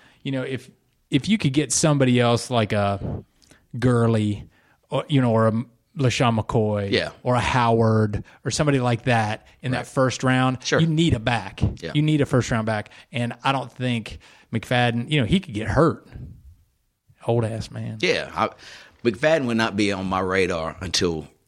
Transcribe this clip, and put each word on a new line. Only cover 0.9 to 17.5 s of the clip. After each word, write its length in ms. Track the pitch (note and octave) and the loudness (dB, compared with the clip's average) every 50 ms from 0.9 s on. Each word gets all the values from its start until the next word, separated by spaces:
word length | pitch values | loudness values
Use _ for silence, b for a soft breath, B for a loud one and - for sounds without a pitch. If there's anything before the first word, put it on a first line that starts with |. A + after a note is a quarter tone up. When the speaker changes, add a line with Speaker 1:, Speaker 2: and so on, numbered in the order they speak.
| _ _ _ _ | _ _ _ _
Speaker 1:
if 160 | D3 C#3 - F3 | -2 -2 0 0
you 80 | A3 G#3 | 0 2
could 140 | - C#3+ B2+ | 2 0 0
get 180 | D#3 C#3+ - - | 0 0 0 0
somebody 460 | - - D#3 D3 C#3 C3+ B2+ B2 A#2+ | 2 2 2 4 4 4 4 4 4
else 300 | A#2+ A#2+ A#2+ A2+ - - | 4 4 2 2 0 0
like 220 | B2+ A#2 A2 G2 A2 | 0 0 0 2 0
a 280 | G#2 G2+ G2+ G2+ F#2+ - - - G#2+ - _ _ b b b b b b b - A#2+ | 0 0 0 -2 -2 -4 -6 -8 -8 -10 _ _ b b b b b b b -6 -2
Gurley, 720 | A#2 B2+ B2 A#2 A#2 A2+ A2+ A2 G#2+ G#2 G2+ G#2 - b b b b b b b b _ | 2 2 4 4 4 4 4 2 2 0 -2 -4 -8 b b b b b b b b _
or, 140 | D3 C3 - - | -6 -6 -2 0
you 120 | D3+ C3+ B2+ | 2 2 4
know, 100 | A#2+ A2 | 4 4
or 160 | A2+ A2 A2+ | 4 4 2
a 40 | G#2+ A2+ A#2+ - _ _ _ _ _ | 2 0 -4 -6 _ _ _ _ _
LaShawn 420 | E3+ C3+ B2 - - C#3 A#2+ A#2 A2 | -2 0 0 2 2 2 2 2 0
McCoy, 520 | - - - A#2 G#2+ G#2+ G#2 G2+ G2+ G2 | -2 0 0 0 0 0 0 -2 -2 0
Speaker 2:
Yeah. 200 | G2+ G2+ E2 D2+ - - - | 0 0 -2 -2 -6 -6 -2
Speaker 1:
or 120 | B2 B2 | -2 0
a 60 | A#2+ | 0
Howard, 840 | F#2+ D2+ - B2+ A#2 A#2 A2+ A2+ A2+ A2 A2 A2 A2 G#2 G#2 - B B B B - | 0 0 0 2 2 2 4 4 4 4 4 2 2 0 -2 -6 B B B B -8
or 60 | C3 | -6
somebody 280 | - - D#3 D3 C#3 C3 | -4 -2 0 0 0 0
like 260 | B2 B2 A#2+ A2 - | 0 0 -2 -2 0
that 420 | C3 A#2+ A2+ G#2+ G#2 A2 - b b b b - | 0 0 0 0 -2 -4 -8 b b b b -8
in 100 | B2+ B2+ | -6 -6
Speaker 2:
Right. 60 | A#2+ | -6
Speaker 1:
that 80 | B2 | -6
first 360 | - - C#3 C3 B2+ - - - | -4 0 0 0 0 0 0 0
round, 360 | B2+ B2+ B2+ C3 C3 B2+ B2 - | 0 2 2 2 0 0 -2 -2
Speaker 2:
Sure. 160 | - D3 - | 0 2 2
Speaker 1:
you 60 | E3 | 2
need 280 | E3 D3+ D#3 E3+ D#3+ C3+ | 2 2 2 2 2 0
a 40 | A#2 | 0
back. 400 | A2 B2 A#2+ A2 F#2+ G2 - - G2+ G2 - - E2+ | 0 -2 -2 -2 -4 -8 -6 -4 -2 -2 -2 -6 -8
Speaker 2:
Yeah. 100 | E2 C#3+ | -4 -2
Speaker 1:
You 80 | D3 D3+ | 0 2
need 180 | D#3 D#3 D3 | 2 4 4
a 60 | C3 | 4
first 240 | - - B2+ A2 - | 4 2 0 2 0
round 160 | C3 A2+ A2 | 0 -2 0
back. 240 | A2+ A2 G#2 G#2 B B B B B - | 0 -2 -4 -4 B B B B B -6
And 200 | A#2+ A#2+ A#2 - - - | -4 -4 -4 -6 -4 -2
I 100 | C#3 C3+ | -2 0
don't 200 | C3+ B2 B2+ - | -2 -4 -8 -8
think 460 | - B2+ B2+ A#2+ A#2 G#2 - - B B B B B B B - | -6 -4 -2 -2 -2 -4 -8 -12 B B B B B B B -6
McFadden, 580 | A2+ - - C3 B2 A#2+ A#2+ A#2 A#2+ A#2+ D3 | -6 -2 0 2 2 2 2 0 -2 -2 0
you 100 | D3+ D3 | 0 0
know, 60 | A#2+ | 2
he 140 | G2+ F3 G3 | 2 0 0
could 140 | - - G#2+ | 0 -4 -8
get 140 | G2+ A2 G#2+ | -6 -4 0
hurt. 380 | G2 C3 E3+ D#3 G2+ - - B B B B B B B - - - _ _ _ _ _ _ _ _ _ _ _ _ _ - | 2 4 4 4 2 -2 -8 B B B B B B B -20 -20 -20 _ _ _ _ _ _ _ _ _ _ _ _ _ -4
Old 180 | - A#2 A#2+ A2+ | 0 0 0 0
ass 260 | G#2 | -2